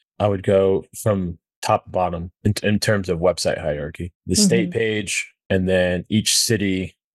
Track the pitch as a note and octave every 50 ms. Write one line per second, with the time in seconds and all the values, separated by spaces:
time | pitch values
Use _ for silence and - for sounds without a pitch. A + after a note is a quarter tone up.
0 | _ _ _ - G2+ G#2 G2+ F#2 G2 G#2 G2 F#2+ G2 F#2+ F#2+ - - _ - -
1 | - A2 G2+ F#2+ F#2 E2+ E2 - _ _ _ - - - G#2+ - - - - F#2
2 | F2+ F2 F2 D#2+ E2+ F#2 _ _ - G#2+ G2+ - - G#2 G#2 G2+ - - G#2+ G2+
3 | F#2 F2+ F2 E2 F2 F2+ E2+ - - F2 - - E2 D#2 D2 D2 D2 D#2 - -
4 | F2 F2+ _ _ - - F2+ - G#3+ F#3 A#2 A#2 G#2+ F2+ F2 A2+ A2+ A2 G#2+ G#2+
5 | G2+ - - - - - _ _ _ - G2 F#2+ F#2 F#2 F#2 F#2 F2+ F2+ F2+ F2
6 | F2+ - - A2 - - - - - - A2+ G2 G2+ G2 F#2 F#2 F#2 F#2 _ _
7 | _ _